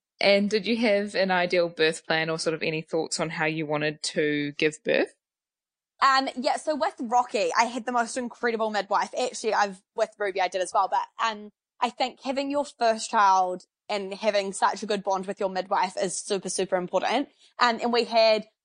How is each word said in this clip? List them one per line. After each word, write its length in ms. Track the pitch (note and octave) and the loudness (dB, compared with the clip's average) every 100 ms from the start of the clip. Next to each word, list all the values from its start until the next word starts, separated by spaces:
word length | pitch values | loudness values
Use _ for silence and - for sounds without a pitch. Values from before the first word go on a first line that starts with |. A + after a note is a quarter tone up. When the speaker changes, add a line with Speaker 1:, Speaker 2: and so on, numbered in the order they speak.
| _ _ | _ _
Speaker 1:
And 280 | G3 G3+ G#3 | 2 2 2
did 160 | G#3+ F#3+ | -2 -2
you 120 | A#3 | 0
have 380 | A#3 G3+ G#3 F#3+ | 2 2 0 -2
an 160 | F#3+ | 2
ideal 360 | F3+ F3 F3+ E3+ | 2 2 2 0
birth 380 | E3+ D#3 D#3+ - | 2 0 0 -2
plan 220 | D#3+ D#3+ | 0 0
or 100 | D#3+ | -2
sort 140 | E3+ | -2
of 100 | D#3+ | -2
any 180 | - D#3+ | -2 -4
thoughts 380 | D#3+ E3 - - | -4 -4 -4 -4
on 100 | D#3+ | -4
how 160 | E3 D#3 | -2 -2
you 200 | D#3+ D3 | -2 -2
wanted 360 | D3 D3+ D3+ | -2 -2 -4
to 500 | - F3 D3+ D3 D3 | -6 -2 0 0 -4
give 280 | C#3+ D#3 - - | 0 0 0 0
birth? 280 | - - _ _ _ _ _ _ _ _ _ | 2 2 _ _ _ _ _ _ _ _ _
Speaker 2:
Um, 280 | C4+ C4+ C4+ C4 | 4 4 0 -4
yeah, 180 | C#4+ C4 | -2 -2
so 180 | - D4+ | -2 -2
with 180 | E4+ - | -2 -4
Rocky, 500 | A#3 A#3+ B3 A3+ F3 - | 0 0 2 0 2 2
I 80 | A#3+ | 2
had 200 | A#3+ A3 | 0 -2
the 60 | |
most 240 | B3 A3+ C4 | -2 -2 -4
incredible 520 | A#3+ - A#3+ A3 A3 | -8 -4 -4 0 -2
midwife. 400 | G#3 G3 F#3+ F#3+ - | -2 -2 -2 -2 -4
Actually, 360 | B3 - A3+ G3+ | -4 -4 -2 0
I've, 260 | G#3 F#3 _ - | 0 -4 _ -4
with 140 | G#3+ - | -4 -2
Ruby, 220 | G3+ F#3+ | -4 -2
I 60 | F3+ | -2
did 140 | F#3 | -2
as 100 | F3+ | -2
well. 160 | G#3+ F#3 | 0 0
But, 160 | G3 - - A3+ | -2 -4 -4 -4
um, 260 | G#3 G#3 _ _ _ | -4 -14 _ _ _
I 80 | A#3+ | -4
think 320 | - B3+ - | -2 -6 -4
having 260 | C4 C4+ C#4 | -6 -4 -2
your 160 | C#4+ C#4+ | -2 -4
first 440 | - A#3 A3 - | 0 0 0 0
child 560 | A3+ G3 F#3+ F#3 F3+ - _ - | 4 6 6 2 -4 -12 _ -8
and 240 | G#3 F#3+ | -6 -6
having 400 | G3 A3 G3+ G3 | -2 0 0 -2
such 300 | F#3+ A3 - | 0 0 0
a 20 | G#3 | -2
good 180 | G3+ | -2
bond 220 | F#3+ F#3+ F#3 | 0 -2 -4
with 140 | F#3+ | -4
your 100 | G3 | -2
midwife 460 | F#3+ F#3 F#3+ F#3 - | -2 -2 0 0 -2
is 160 | F#3+ - | -4 -4
super, 320 | - G3 F3+ | -4 -4 -2
super 260 | - F#3 F#3 | -4 0 -2
important. 520 | F3+ F#3 - A#3 - _ _ - | 0 0 0 0 -2 _ _ 0
Um, 200 | A#3+ A3+ | 2 2
and 100 | A#3 | 0
we 140 | A#3 A3 | 0 2
had 400 | A3+ A3 A3 G#3 _ | 4 6 4 0 _